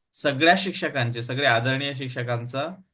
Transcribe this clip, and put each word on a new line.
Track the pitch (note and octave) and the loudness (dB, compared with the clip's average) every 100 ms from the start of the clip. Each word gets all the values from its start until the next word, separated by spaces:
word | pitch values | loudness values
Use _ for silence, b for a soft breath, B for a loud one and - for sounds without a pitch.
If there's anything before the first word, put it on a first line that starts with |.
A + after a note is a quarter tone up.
| _ | _
सगळ्या | - D3+ C3+ E3 F#3 | -4 -2 4 6 6
शिक्षकांचे, | F#3+ - D#3+ C#3+ A#2+ A#2 | 2 -4 -4 -2 -2 -2
सगळे | B2 C3 C#3+ | -4 0 4
आदरणीय | A#2 A#2+ C3+ C#3 | 4 2 0 -2
शिक्षकांचा | C3+ C3 B2+ A#2+ A#2+ A#2+ C3+ D#3 F#3+ _ | -6 -8 -6 -4 -4 -4 -6 -6 -10 _